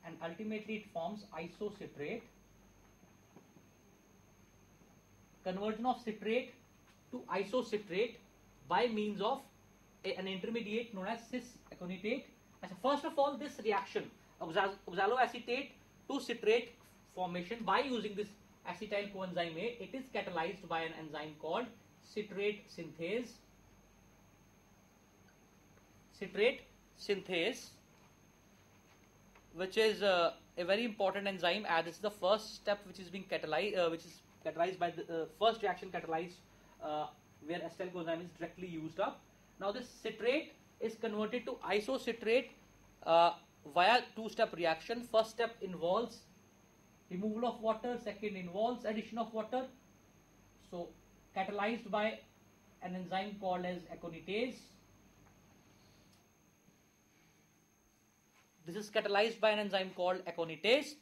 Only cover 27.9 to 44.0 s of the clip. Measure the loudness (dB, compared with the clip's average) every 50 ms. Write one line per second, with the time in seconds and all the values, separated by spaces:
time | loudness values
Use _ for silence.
27.9 | -20 -20 -20 -20 -20 _ -20 -20 -20 -20 -20 -20 -20 -20 -20 -20 -20 -20 _ -20
28.9 | -20 -20 -20 -20 _ -20 -20 -20 -20 -20 -20 -18 -6 -6 -6 0 4 4 4 4
29.9 | 4 4 4 6 6 6 6 4 2 -2 -18 -12 -6 -4 2 2 4 2 2 -2
30.9 | 0 2 2 2 2 0 -2 -2 -2 2 2 2 2 2 2 4 4 4 2 0
31.9 | -6 -4 -4 -4 -2 2 4 4 4 4 2 -8 -14 -6 -2 -2 -2 -2 -2 -16
32.9 | -14 -14 -12 -8 -8 -8 -4 -2 -2 -2 0 0 0 0 0 2 2 4 4 2
33.9 | 2 -2 -8 -14 -20 -20 -20 -20 -20 -6 -6 -6 0 2 0 0 2 0 -2 -2
34.9 | -2 -4 -6 -4 -2 -4 -4 -4 0 4 4 4 6 4 0 0 0 0 -4 -6
35.9 | -6 -6 -2 0 -2 -2 -2 -4 -10 -16 -20 -20 -20 -20 -20 -20 -14 -8 -6 -4
36.9 | -2 -2 -4 -4 -8 -18 _ -20 -20 -14 -6 -6 -4 -4 -4 -8 -6 -6 -6 -6
37.9 | -4 -4 -2 -2 -2 -2 -4 -10 -8 -8 -10 -8 -8 -10 -10 -8 -6 -6 -6 -6
38.9 | -2 -2 -2 -2 -2 -8 -20 -20 -20 -20 -20 -20 -10 -4 -2 -2 -2 -2 -8 -10
39.9 | -14 -8 -6 -6 -6 0 2 4 4 2 0 -2 -14 -20 -20 -20 -8 -4 -4 -4
40.9 | -4 -2 -4 -2 0 0 0 0 -2 -4 -4 -4 -8 -6 -2 2 2 2 2 2
41.9 | -2 0 0 -4 -4 -2 2 4 4 4 4 0 -14 -20 -20 -20 -20 -20 -20 -20
42.9 | -20 -8 4 8 10 10 10 8 6 2 -12 -20 -20 -18 -18 0 4 6 8 10
43.9 | 8 8